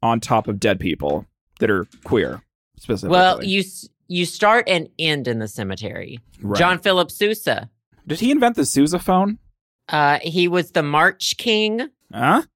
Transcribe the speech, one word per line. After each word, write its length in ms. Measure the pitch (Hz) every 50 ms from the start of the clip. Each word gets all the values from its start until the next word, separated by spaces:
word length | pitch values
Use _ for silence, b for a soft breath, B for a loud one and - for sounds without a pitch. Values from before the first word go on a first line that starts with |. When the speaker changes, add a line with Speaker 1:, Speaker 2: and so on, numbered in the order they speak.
| -
Speaker 1:
on 180 | 113 117 117
top 280 | 113 - 147 113 107 -
of 100 | 107 101
dead 220 | - 110 98 92
people 460 | - 92 78 - 73 71 73 82 104 _ _ _ _ _ _ -
that 80 | - 110
are 180 | 104 95 87 - _ - _
queer, 360 | - - 113 87 65 60 57 _ _ _ _ _ _ _ -
specifically. 320 | - - 120 95 - 190 170 180
Speaker 2:
Well, 260 | 180 185 185 - -
you 160 | 196 190 196
s-, 300 | 185 190 - - - - _ _ _ _
you 160 | 180 175 180
start 440 | 170 - - 208 208 220 240 226 -
and 200 | 185 175 156 - _ _
end 300 | 160 160 151 147 127 123
in 100 | 120 113
the 100 | 110 104
cemetery. 720 | - - 110 95 95 92 107 98 - - 95 - - 120 - _ _ -
Speaker 1:
Right. 180 | - 101 101 101
Speaker 2:
John 200 | 170 175 185 165
Philip 320 | - 202 190 185 175 -
Sousa. 580 | - - 208 208 220 208 - - 120 104 107 113 _ _ _ _ _ _ _
Speaker 1:
Did 140 | - 151 -
he 100 | 220 247
invent 260 | 285 294 247 240 233
the 60 | - 147
sousaphone? 760 | - - 135 139 151 170 175 - - 185 185 190 202 214 - _ _ _ _ _ _ _ _ _ -
Speaker 2:
Uh, 280 | - 151 147 143 143 - -
he 260 | 170 156 180 180 175
was 220 | 175 180 170 -
the 120 | _ 180 156
March 540 | 147 147 151 160 185 202 _ - - -
King. 540 | - - 240 220 214 214 214 214 226 262 311 _ _ _ _
Speaker 1:
Huh? 320 | - 98 120 135 180 240 - _ _